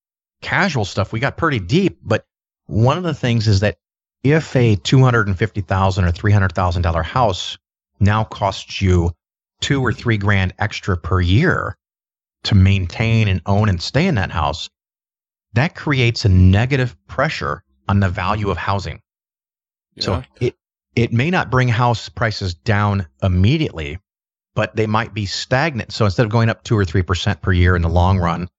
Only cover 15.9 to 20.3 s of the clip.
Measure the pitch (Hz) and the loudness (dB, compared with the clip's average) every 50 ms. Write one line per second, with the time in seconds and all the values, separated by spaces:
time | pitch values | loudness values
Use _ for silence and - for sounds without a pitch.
15.9 | 143 131 120 117 110 - - 101 92 90 90 92 95 101 120 127 143 127 127 120 | 0 2 2 0 0 0 2 4 6 6 6 6 6 4 2 2 0 0 -2 -2
16.9 | - _ _ - - - 135 156 - - - 71 73 - _ _ _ _ _ - | -6 _ _ -10 -4 -2 -2 -2 -2 -4 -6 -6 -8 -8 _ _ _ _ _ -2
17.9 | 98 101 101 92 90 101 90 92 107 110 104 98 90 80 - - 98 98 87 80 | 0 2 2 0 -2 -2 -2 -2 -2 -2 -2 -4 -4 -4 -2 -4 -4 -4 -4 -8
18.9 | 65 - _ _ _ _ _ _ _ _ _ _ _ _ _ _ _ _ _ _ | -12 -14 _ _ _ _ _ _ _ _ _ _ _ _ _ _ _ _ _ _
19.9 | _ - - - 95 - - - | _ -10 -6 -4 -4 -4 -6 -8